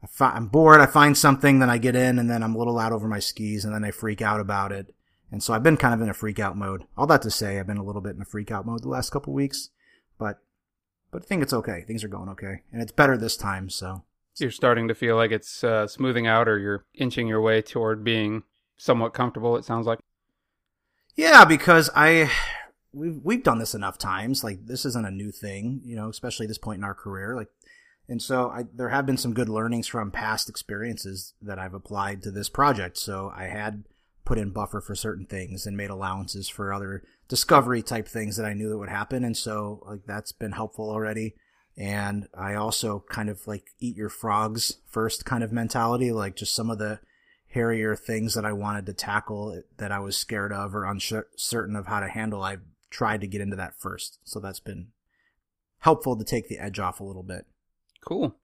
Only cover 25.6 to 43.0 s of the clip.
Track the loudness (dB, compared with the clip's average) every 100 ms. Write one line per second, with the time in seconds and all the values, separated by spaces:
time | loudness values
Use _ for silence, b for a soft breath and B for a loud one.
25.6 | -6 -6 -8 -10 -10 -8 -10 -8 -8 -8
26.6 | -10 -8 -8 -8 -10 -10 -8 -8 -10 _
27.6 | b b b b _ -10 -2 -2 -2 -4
28.6 | -12 -8 -4 -2 0 -2 -2 -2 -2 -2
29.6 | -2 -2 -4 -6 -6 -6 -4 -4 -4 -8
30.6 | -10 -8 -8 -8 -10 -12 -14 _ -12 -10
31.6 | -10 -12 -10 -6 -6 -6 -10 -8 -8 0
32.6 | 2 2 -4 -8 -8 -8 -8 -10 -10 -8
33.6 | -8 -8 -16 _ _ _ -2 0 0 -6
34.6 | -6 -8 -8 -8 -8 -8 -10 -10 -10 -10
35.6 | -8 -8 -8 -8 -6 -6 -8 -10 -10 -8
36.6 | -6 -6 -8 -12 -14 b _ -4 6 6
37.6 | 6 -2 -2 -6 -6 -8 -8 -6 -6 -4
38.6 | -6 -6 -6 -8 -6 -4 -4 -4 -6 -6
39.6 | -8 -10 -14 -16 -10 -12 -10 -10 -10 -8
40.6 | -10 -8 -6 -4 -4 -4 -8 -10 _ _
41.6 | _ -12 -6 -4 -4 -6 -8 -10 -8 -4
42.6 | -4 -4 -4 -6